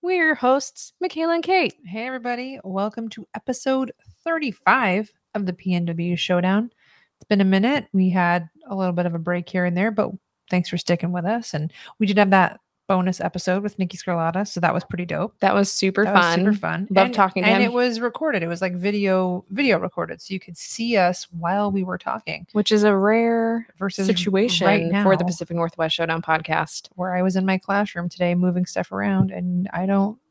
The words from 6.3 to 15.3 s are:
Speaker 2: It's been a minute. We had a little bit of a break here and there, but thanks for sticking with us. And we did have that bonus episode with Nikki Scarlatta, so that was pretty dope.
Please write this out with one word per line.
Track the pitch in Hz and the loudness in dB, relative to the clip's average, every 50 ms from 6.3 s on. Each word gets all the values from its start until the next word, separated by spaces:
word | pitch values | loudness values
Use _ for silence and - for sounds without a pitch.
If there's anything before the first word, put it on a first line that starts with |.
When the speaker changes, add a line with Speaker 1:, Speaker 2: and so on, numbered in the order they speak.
| 185 175 175 185 190 208 226 240 _ _ _ _ _ _ _ _ _ | 2 2 2 2 2 2 0 -2 _ _ _ _ _ _ _ _ _
Speaker 2:
It's | _ - _ | _ -4 _
been | 214 196 | 2 4
a | 196 | 4
minute. | 190 190 190 202 247 285 285 214 _ | 4 4 4 4 2 0 0 -4 _
We | - 190 185 185 | 0 2 2 4
had | 175 190 175 175 175 180 165 160 _ 302 - 262 | 4 2 2 4 2 0 -2 -6 _ _ -14 -10
a | 202 | -6
little | 190 190 185 | -4 -2 -2
bit | 175 170 180 | 0 0 -2
of | 175 170 | -2 -2
a | 170 | -4
break | 165 175 175 175 170 - | -4 -2 -4 -4 -4 -4
here | - 185 180 | -2 -2 0
and | 180 170 | 0 0
there, | 175 196 226 | 0 0 0
but | 214 208 208 - 196 - _ _ _ _ _ _ | 0 0 -2 -2 -4 -10 _ _ _ _ _ _
thanks | - 180 175 - | 0 0 0 0
for | - 170 | -4 -6
sticking | - - 175 165 - 170 | 0 0 -2 0 0 -4
with | 180 180 165 | -4 -4 -2
us. | 190 220 240 226 - | -2 -2 -4 -4 -6
And | - - 151 156 _ - - - - _ | -6 -6 -6 -6 _ -12 -20 -20 -4 _
we | 220 | -2
did | 196 202 208 | 2 4 4
have | 208 196 | 4 6
that | 190 190 180 - - - _ _ _ _ _ | 6 4 4 2 0 -8 _ _ _ _ _
bonus | - 196 185 180 185 180 - | -2 0 0 2 0 -2 -2
episode | 170 175 - 180 - - 180 196 | -4 -4 -4 -4 -2 -2 -2 0
with | 202 208 - - | -2 -4 -4 -4
Nikki | 190 175 - | -4 -4 -4
Scarlatta, | 170 - - 175 170 165 165 165 185 208 | -8 -6 -4 -2 0 -2 -2 -2 -2 -4
so | 202 - 180 | -4 -4 0
that | 170 170 - | 0 0 0
was | 180 | 0
pretty | - _ - 175 180 | -4 _ -8 -8 -6
dope. | 170 160 156 175 - | -4 -4 -4 -4 -4